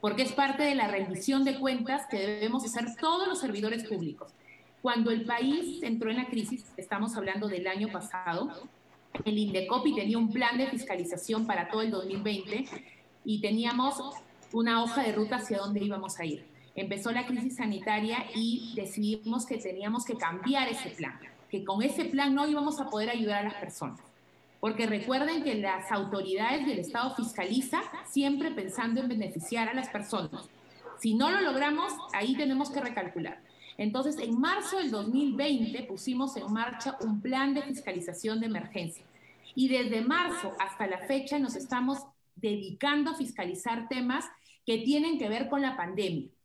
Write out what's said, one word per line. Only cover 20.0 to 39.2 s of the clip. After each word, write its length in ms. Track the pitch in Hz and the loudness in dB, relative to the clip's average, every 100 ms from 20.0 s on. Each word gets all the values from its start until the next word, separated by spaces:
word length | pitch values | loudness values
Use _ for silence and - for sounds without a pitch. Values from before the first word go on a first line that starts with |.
que 120 | 240 233 | -2 -2
cambiar 520 | 165 175 226 277 254 | -2 0 0 2 2
ese 220 | 226 - | -2 -6
plan, 280 | - 139 - - - - | -6 -8 -8 -18 -20 -8
que 140 | 196 | -6
con 180 | 190 202 | 0 2
ese 220 | 262 294 | 2 2
plan 300 | 330 269 277 | 0 2 4
no 120 | 269 302 | 4 4
íbamos 320 | 294 294 294 | 2 0 -2
a 100 | 269 | -2
poder 180 | 214 220 | 0 0
ayudar 300 | 240 214 202 | 0 2 2
a 100 | 208 | 0
las 60 | |
personas. 440 | 208 180 - 139 117 - - - - - - | -4 -10 -6 -8 -8 -18 -20 -20 -20 -20 -4
Porque 260 | 214 220 226 | -2 0 0
recuerden 560 | 208 220 262 294 330 | 0 2 2 2 2
que 120 | 285 | 0
las 380 | 220 196 190 - | 0 0 -2 0
autoridades 760 | 208 190 202 190 190 226 294 285 | 0 0 -2 0 0 2 2 0
y 60 | |
el 60 | 208 | -2
Estado 360 | 170 233 254 | -2 -2 -2
fiscaliza 680 | - 226 - 185 240 262 330 427 339 | -2 -4 -2 0 2 2 0 -2 -8
siempre 460 | - 277 277 285 330 | -2 2 4 2 0
pensando 500 | - 185 214 226 233 | -2 -4 -2 0 2
en 80 | 254 | 2
beneficiar 600 | 226 190 170 - 233 226 | 0 -2 -4 -2 0 0
a 60 | |
las 140 | 262 254 | 0 -2
personas. 600 | 202 208 208 160 - - - - - - - | -6 -2 -2 -2 -6 -12 -20 -20 -18 -16 -2
Si 160 | 226 | 2
no 160 | 220 294 | 4 6
lo 100 | 381 | 4
logramos, 520 | 349 262 285 302 359 - - | 4 4 2 2 0 -4 -4
ahí 220 | 196 220 269 | -2 2 2
tenemos 340 | 285 269 285 | 2 2 0
que 100 | 285 | -2
recalcular. 580 | 247 220 180 175 165 - - - - - | -2 -2 -4 -4 -6 -8 -18 -20 -18 -2
Entonces, 400 | 208 233 277 - | 0 2 0 0
en 220 | 226 233 | 0 2
marzo 380 | 311 392 - 381 | 4 2 0 0
del 120 | 311 | 0
dos 180 | 214 208 | 0 2
mil 260 | 262 285 | 2 4
veinte 480 | 226 294 269 226 233 | 2 2 2 2 -2
pusimos 540 | 254 196 - 247 269 220 | -6 -6 -2 0 0 -2
en 120 | 196 | -2
marcha 460 | 214 240 240 269 269 | 0 0 -2 -6 -2
un 180 | 226 208 | 0 0
plan 320 | 254 262 277 | 2 2 4
de 100 | 277 | 2
fiscalización 800 | 285 262 - 185 170 170 220 220 | 0 -6 -4 -4 -4 -4 -2 0
de 60 | 226 | 0
emergencia. 580 | 202 - 190 165 - - - | -2 -4 -6 -6 -8 -18 -20